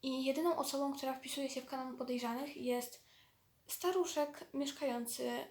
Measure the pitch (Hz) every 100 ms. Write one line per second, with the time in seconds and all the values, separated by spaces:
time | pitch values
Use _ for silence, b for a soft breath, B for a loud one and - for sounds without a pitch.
0 | 269 262 262 269 339 320 277 277 277 269
1 | 262 262 262 277 269 262 254 269 254 247
2 | 240 247 240 240 285 285 247 247 240 -
3 | B B B B B _ - - 359 370
4 | 349 - 294 294 - 277 277 - 285 240
5 | 233 - 247 240 -